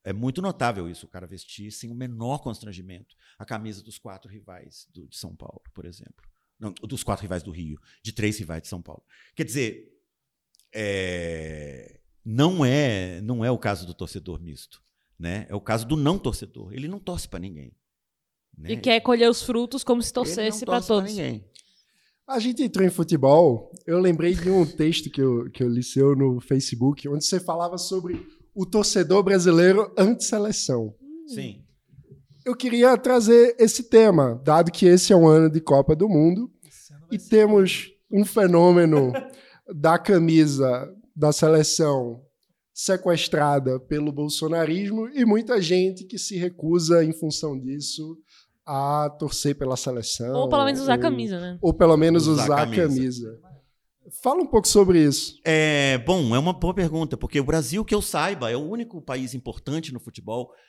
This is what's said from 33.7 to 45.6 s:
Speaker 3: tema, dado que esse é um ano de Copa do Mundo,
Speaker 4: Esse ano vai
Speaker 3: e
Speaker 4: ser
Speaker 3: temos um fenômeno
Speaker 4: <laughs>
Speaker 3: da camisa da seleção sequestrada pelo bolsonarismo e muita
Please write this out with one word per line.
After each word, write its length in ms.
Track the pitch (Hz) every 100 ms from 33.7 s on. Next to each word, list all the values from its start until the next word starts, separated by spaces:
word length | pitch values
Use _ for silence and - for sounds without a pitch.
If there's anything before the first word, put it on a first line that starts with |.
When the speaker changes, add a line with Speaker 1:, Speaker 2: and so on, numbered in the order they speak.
| -
Speaker 3:
tema, 560 | - 226 214 165 127 120
dado 280 | 151 160 170
que 140 | - 185
esse 260 | 180 -
é 20 | 185
um 120 | 160
ano 220 | 160 160
de 100 | 160
Copa 340 | 151 139 139 156
do 120 | 214
Mundo, 420 | 151 160 190 254 _ _
Speaker 4:
Esse 280 | - -
ano 120 | - -
vai 100 | 220
Speaker 3:
e 20 |
Speaker 4:
ser 100 | -
Speaker 3:
temos 600 | 214 214 208 185 - - _ -
um 140 | 202 208
fenômeno 840 | 226 185 170 175 175 165 147 131 262 254 -
Speaker 4:
<laughs> 280 | _ _ -
Speaker 3:
da 240 | 151 160 170
camisa 960 | 190 180 165 160 151 135 131 123 143 - _ 151
da 160 | 151
seleção 880 | 147 156 156 151 - 151 135 120 120 _ _ _ _ _
sequestrada 1080 | - - 185 185 165 - 151 147 143 131 127
pelo 320 | - 151 147
bolsonarismo 960 | 143 147 - 160 165 160 175 202 220 226
e 160 | 285 226
muita 360 | 214 233 226